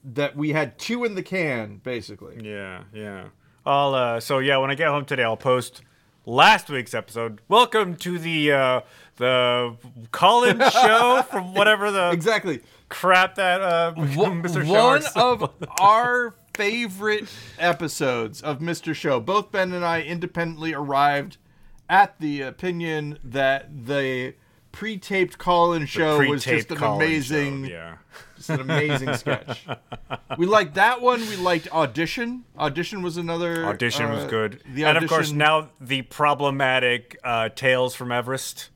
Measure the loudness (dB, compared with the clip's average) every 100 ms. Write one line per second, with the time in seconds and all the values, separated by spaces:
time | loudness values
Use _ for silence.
0 | -10 -4 -4 -2 -2 -2 -4 -8 -8 -4
1 | -4 -6 -6 -4 -2 -4 -8 -12 -10 -10
2 | -10 -18 -18 -16 -14 -12 -12 -14 -16 -16
3 | -14 -14 -16 _ _ _ 0 2 2 0
4 | 0 -2 -2 0 2 2 2 0 0 0
5 | -2 -2 0 0 2 0 0 -14 -20 _
6 | _ _ -4 6 6 6 0 -8 -6 -8
7 | -8 -8 -8 -8 _ 4 4 2 -2 -6
8 | -8 -8 -4 0 2 4 2 0 -4 -20
9 | -20 _ 0 2 2 0 -2 -8 -20 -20
10 | -12 4 6 6 4 4 4 6 6 6
11 | 6 4 2 -6 -4 2 4 4 2 0
12 | 0 2 0 0 -2 -8 -10 _ _ -4
13 | 4 6 6 2 0 2 2 2 0 -2
14 | -4 0 0 0 -4 -2 4 6 6 4
15 | 0 2 2 2 -4 -6 -14 2 4 4
16 | 4 0 -2 -8 _ -4 -2 -2 -6 -4
17 | -2 -2 -4 -16 -20 -2 0 0 -4 -2
18 | 0 0 -4 -8 -8 -6 -6 -6 -6 -4
19 | 0 -2 0 -2 -2 -4 -2 -2 -2 -2
20 | -4 -6 -6 -4 -6 -6 -6 -6 -2 2
21 | 2 2 -4 -16 _ _ -20 -20 _ 4
22 | 4 _ -6 -4 -6 -6 -6 -4 -4 -4
23 | -6 -10 -8 0 2 0 -4 -16 -4 -2
24 | 0 -2 -6 -10 _ _ _ -12 -10 -10
25 | -4 0 0 -2 0 4 4 2 -2 0
26 | 2 4 4 2 0 -2 -2 -2 0 2
27 | 2 0 0 -2 -2 -4 -10 -12 -14 -18
28 | _ -20 -20 -20 -6 -6 -2 0 0 -2
29 | -2 -4 -2 -4 -4 -12 -10 -14 _ -18
30 | -12 -14 _ -2 0 0 0 0 0 2
31 | 0 0 -4 -4 -2 -2 -2 -2 -2 -2
32 | -6 -4 -6 -8 -16 -6 -4 -4 -8 -6
33 | -6 -6 -6 -4 -4 -4 -4 -2 -2 0
34 | -4 -4 -4 -2 -4 -6 -12 -2 2 2
35 | 2 0 0 2 2 2 -2 _ -6 -6
36 | -6 0 0 2 0 0 2 2 2 -2
37 | -6 -12 -4 -2 -2 0 2 2 0 -4
38 | -4 -4 -4 -8 -8 -14 -18